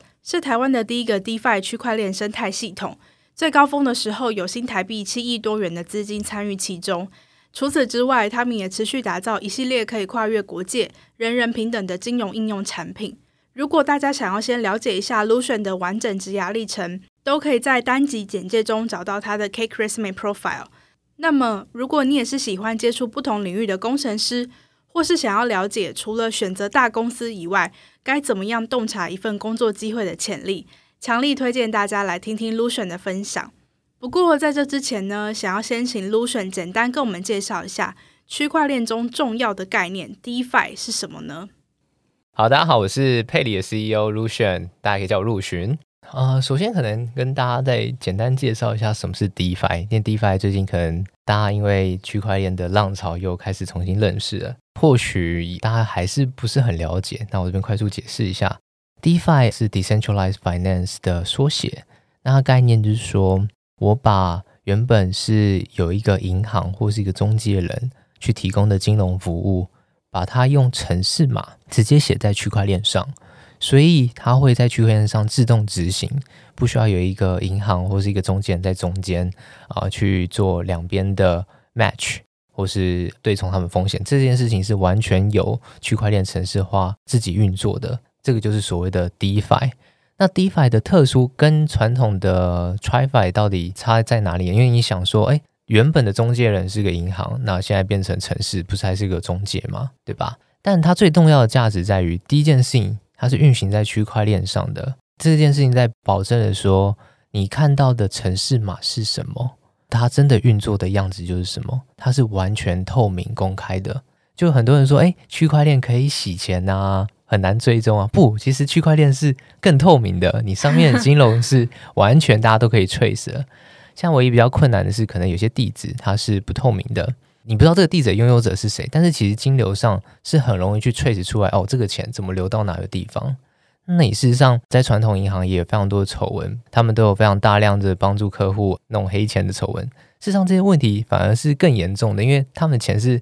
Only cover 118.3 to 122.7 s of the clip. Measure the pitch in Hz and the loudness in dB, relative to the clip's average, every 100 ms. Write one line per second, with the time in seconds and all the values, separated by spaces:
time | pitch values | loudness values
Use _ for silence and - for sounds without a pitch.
118.3 | 107 - 131 143 170 160 156 147 131 151 | 4 0 0 0 2 4 6 4 4 2
119.3 | 131 - _ 196 139 170 147 101 92 90 | 0 -6 _ 4 6 8 6 4 2 2
120.3 | 110 110 95 147 156 160 - 135 147 123 | 2 -2 0 2 6 6 6 6 6 6
121.3 | 113 117 131 117 - - - 104 143 - | 4 4 2 2 -2 -6 2 6 6 6
122.3 | 107 110 110 98 | 6 6 4 4